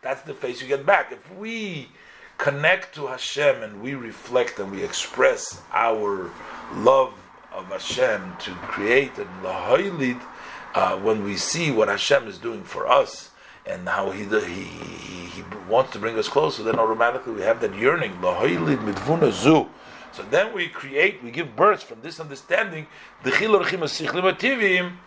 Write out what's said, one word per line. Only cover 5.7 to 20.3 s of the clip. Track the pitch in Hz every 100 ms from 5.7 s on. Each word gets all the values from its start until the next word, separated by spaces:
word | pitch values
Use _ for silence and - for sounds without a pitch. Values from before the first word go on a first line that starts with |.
our | - 113 110 104 98 90 82 - - -
love | 92 110 135 131 - - - -
of | 98 92
Hashem | 95 - 123 127 104 92 90
to | - 90
create | 87 - 101 123 135 -
and | 101 90
Lahailid, | 92 92 90 135 196 175 131 123 - - - - - -
uh, | 95 95
when | 101 110
we | 101 95
see | - 160 170
what | 113 104
Hashem | 104 - 139 113
is | 95
doing | 117 110
for | 95 - -
us | 131 131 - - - - - -
and | 90 90
how | 87 98
he, | 95 101
he, | 107 92 90
he, | 92 85 87 87 82 90 87
he | 85 87 101 92
wants | 113 131
to | -
bring | 107 113
us | 104
closer, | 139 156 131
then | 107 113
automatically | 110 110 120 123 123
we | 110
have | 95 113
that | 113 98
yearning, | 120 170 120 90
Lahailid | 90 90 107 - 160 135
Midvuna | 107 98 - 165 151
Zu. | 92 117 160 113 - - - -
So | -
then | 117